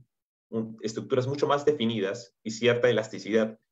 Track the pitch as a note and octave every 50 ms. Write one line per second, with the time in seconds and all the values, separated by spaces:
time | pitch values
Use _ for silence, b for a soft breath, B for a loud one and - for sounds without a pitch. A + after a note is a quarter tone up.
0 | _ _ _ _ _ _ _ _ _ _ A2+ A2+ A2 A2 - - - G#2+ - A#2+
1 | A2 - C3 B2+ A#2+ C3 C#3+ G2+ - - C#3+ C#3+ - D3+ D3+ - A2+ A2+ A#2 G#2+
2 | F#2+ F#2+ G2+ - - - _ _ - A2+ A2 - A#2+ A#2+ A2+ B2 - B2 A2+ G#2+
3 | G#2+ - - G2 - G2 G#2+ A2 A2+ A2 - - _ _